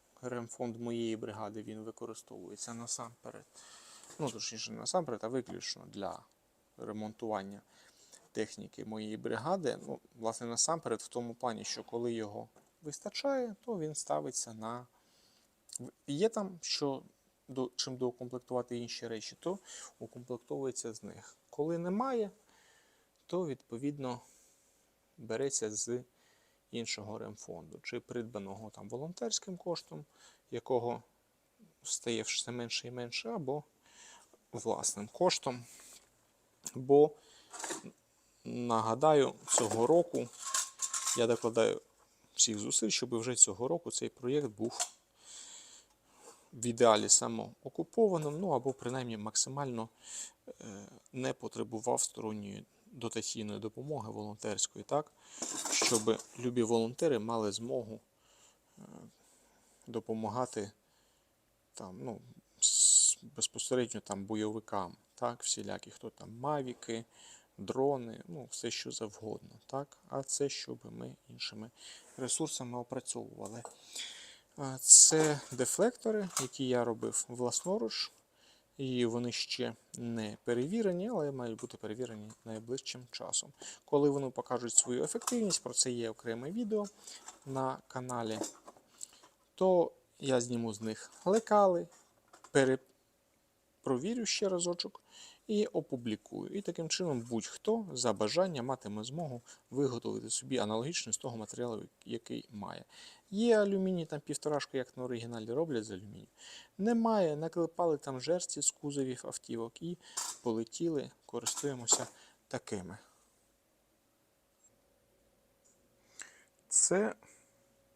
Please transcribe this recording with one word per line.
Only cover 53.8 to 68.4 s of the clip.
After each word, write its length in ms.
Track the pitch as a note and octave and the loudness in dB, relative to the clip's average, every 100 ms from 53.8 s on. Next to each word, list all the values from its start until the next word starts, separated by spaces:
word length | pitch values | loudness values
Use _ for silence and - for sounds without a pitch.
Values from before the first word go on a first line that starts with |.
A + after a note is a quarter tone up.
| C#3 C#3+ A2 | -6 -6 -6
волонтерської, 720 | G#2+ G#2 G#2+ G#2+ G2+ - G#2 | -8 -8 -6 -4 -2 -2 -4
так, 280 | - C#3+ D3+ - - - - - - | -2 -2 -2 -8 -20 -10 -8 -6 -2
щоб 500 | - - A2+ A2 A2 - - | 2 4 4 4 2 -2 -6
любі 240 | B2 B2 | 0 2
волонтери 560 | A2+ A#2 A2+ B2+ E3+ A#2+ | 4 4 2 2 2 2
мали 320 | A2 A2+ G#2 | 0 0 0
змогу, 480 | G2 A#2 C3+ G#2+ G#2+ - _ _ - - _ _ - | -2 -4 -4 -4 -10 -16 _ _ -20 -20 _ _ -20
е, 20 | - - - - _ _ _ _ _ _ - | -20 -18 -20 -20 _ _ _ _ _ _ -8
допомагати 840 | A#2 - A2 G#2+ A#2 B2+ A2 G#2 - _ _ _ _ _ _ _ _ _ | -6 -4 -2 -2 0 -2 -2 -6 -10 _ _ _ _ _ _ _ _ _
там, 240 | - G2 F#2+ | -16 -14 -10
ну, 200 | C3+ G#2+ A#2+ - _ _ | -10 -10 -14 -20 _ _
с-, 560 | - - - - - - | 4 8 8 10 8 4
безпосередньо 800 | - - - A2 - B2+ A#2 G#2+ | -2 -4 -4 -2 0 2 2 -2
там 240 | - G2 G2 | -6 -6 -2
бойовикам, 720 | A2 G#2+ A2 - G#2 F2+ - _ - | 0 0 -2 -4 -2 -4 -8 _ -4
так, 280 | A#2+ A#2+ | -2 -2
всілякі, 480 | - - G2+ G2 - | -2 -2 -2 -6 -8
хто 180 | - A2+ | -14 -14
там, 300 | - - A2+ | -12 -16 -6
мавіки, 640 | C#3 D3 B2+ - - A2+ A2+ - - - _ - | -2 -2 -2 -6 -6 -6 -8 -16 -20 -20 _ -10
дрони, 680 | G2 C3 C#3 C3+ A#2 - - | -4 2 2 2 -4 -12 -12
ну, 200 | D#3+ | -14